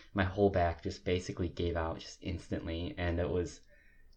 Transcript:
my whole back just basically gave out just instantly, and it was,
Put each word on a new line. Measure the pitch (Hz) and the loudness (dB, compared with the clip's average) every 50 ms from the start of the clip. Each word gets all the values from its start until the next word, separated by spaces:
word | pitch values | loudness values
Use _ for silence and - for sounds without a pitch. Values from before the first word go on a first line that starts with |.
| - - - | -16 -6 0
my | 101 92 | 0 2
whole | 92 92 104 101 98 | 2 4 4 4 6
back | - 92 87 85 85 - - | 6 6 4 2 2 0 -4
just | 95 - - - | -6 -6 -4 -2
basically | - 90 95 - - 101 - 92 82 | 0 0 0 0 -2 -4 -2 -2 -2
gave | - - 87 85 85 | -2 0 0 0 0
out | 82 80 82 - - | 0 -2 -2 -4 -6
just | - - - - - | -8 -14 -14 -10 -6
instantly, | - 90 82 - - - - - 82 82 82 87 90 - - | -6 -6 -6 -6 -6 -6 -6 -4 -4 -4 -4 -4 -6 -4 -2
and | 87 85 85 85 | -2 0 0 2
it | 90 - | 0 2
was, | 85 90 87 - - - - - - - - - - - - - - | 2 2 0 0 -4 -12 -18 -20 -20 -20 -20 -20 -20 -20 -20 -20 -20